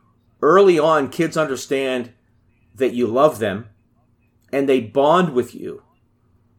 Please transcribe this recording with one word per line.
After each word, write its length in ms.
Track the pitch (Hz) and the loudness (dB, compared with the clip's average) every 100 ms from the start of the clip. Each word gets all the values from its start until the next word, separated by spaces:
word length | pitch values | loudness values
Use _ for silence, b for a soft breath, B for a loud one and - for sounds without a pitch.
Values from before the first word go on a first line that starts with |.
| b _ _ - | b _ _ -2
Early 360 | 143 185 196 160 | 2 4 6 4
on, 300 | 160 151 131 | 2 0 -2
kids 260 | - 160 160 | -4 -6 -4
understand 760 | 151 123 - 135 135 127 117 _ _ _ _ _ _ | -4 -6 -6 -6 -4 -6 -8 _ _ _ _ _ _
that 180 | - 127 | -4 -4
you 140 | 120 113 | -2 -2
love 320 | 123 151 110 | 2 2 2
them 300 | 107 98 123 _ _ _ _ _ _ _ - | -6 -6 -12 _ _ _ _ _ _ _ -8
and 160 | 143 139 | -4 0
they 120 | 135 | 0
bond 520 | 110 139 147 175 170 | 0 0 2 2 2
with 200 | 123 117 | -2 -4
you. 280 | - - - _ _ _ _ _ _ _ | -8 -16 -16 _ _ _ _ _ _ _